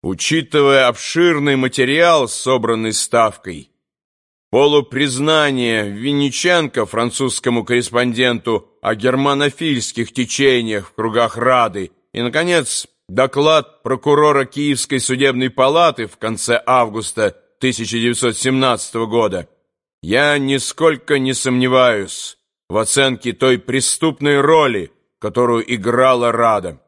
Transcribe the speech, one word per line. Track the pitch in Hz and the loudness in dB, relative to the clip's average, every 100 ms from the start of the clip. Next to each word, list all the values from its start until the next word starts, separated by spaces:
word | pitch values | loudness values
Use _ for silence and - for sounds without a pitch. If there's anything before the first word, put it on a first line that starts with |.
Учитывая | - 95 - 160 147 151 139 139 127 | -6 -6 -2 -2 0 2 4 6 4
обширный | 117 - 165 175 156 143 135 | 0 -6 0 2 2 0 0
материал, | 131 127 127 147 170 160 120 | 0 0 0 4 4 4 0
собранный | - 127 131 110 113 110 | -4 -2 0 0 -2 -2
Ставкой, | 107 - 117 110 - 95 80 67 _ _ _ _ _ _ _ _ | -4 -2 2 2 0 -16 -16 -18 _ _ _ _ _ _ _ _
полупризнание | 120 143 147 135 123 143 127 151 156 147 131 120 113 104 | 2 4 4 0 -2 -2 0 0 2 2 0 0 0 -2
Винниченко | 101 131 143 143 123 175 180 147 123 107 | -6 -4 -2 -2 -2 0 0 0 -4 -4
французскому | 107 120 - 135 - 131 120 | -2 -4 -2 -4 -2 -2 -2
корреспонденту | 110 120 117 117 123 117 127 117 - 107 _ _ | 0 -2 0 -2 -2 0 0 0 -2 -4 _ _
о | - | -6
германофильских | 110 123 131 139 139 143 - 165 131 - - 113 | -2 0 0 0 0 -2 -2 -4 -2 -4 -6 -6
течениях | - 120 - 139 127 113 104 92 | -4 -4 0 2 2 0 -6 -8
в | |
кругах | - 110 110 117 117 | -6 -4 0 -2 0
Рады | 123 127 113 98 92 _ _ | 0 2 2 -2 -10 _ _
и, | - | -8
наконец, | 120 147 175 170 127 - - _ _ | -4 -2 0 0 -2 -8 -10 _ _
доклад | 95 131 139 147 156 - _ | -2 0 2 2 2 0 _
прокурора | - 131 151 143 151 143 | -6 -4 2 4 4 2
Киевской | 127 139 147 131 - 135 | -2 -4 -2 -2 -2 -4
судебной | - 127 139 127 131 | -2 0 0 2 -2
палаты | 127 131 160 170 143 107 | 0 2 4 2 0 -10
в | - | -8
конце | 110 110 - 117 | -8 -6 -2 0
августа | - 127 117 107 107 - 107 - _ _ | 2 2 2 -4 -8 -2 -2 -2 _ _
тысяча | 131 120 110 117 | -4 -2 -6 -2
девятьсот | 120 120 123 110 | -2 0 -2 -2
семнадцатого | 131 131 131 117 - 117 113 | -2 0 0 0 -4 -6 -2
года, | 117 107 92 82 _ _ _ _ _ | 0 0 -2 -10 _ _ _ _ _
я | 82 113 147 147 | -2 0 2 0
нисколько | 135 139 - - 165 143 - 143 | 0 -2 -4 0 0 0 -2 0
не | 131 | 0
сомневаюсь | 127 131 127 127 127 127 110 92 - - - _ _ _ | -2 -2 0 2 4 4 2 -4 -10 -14 -18 _ _ _
в | 98 | -4
оценке | 110 - 135 123 123 | 0 0 0 -2 -6
той | 101 131 123 | 0 2 2
преступной | - 131 - - 160 147 143 143 | 0 -2 -2 -2 -2 0 0 2
роли, | 143 160 143 107 82 _ _ _ | 4 4 4 0 -6 _ _ _
которую | 107 120 123 117 - | -6 0 0 0 -2
играла | 120 98 120 131 127 120 | -4 -2 2 2 2 0
Рада. | 113 117 107 90 78 | 2 2 2 -4 -12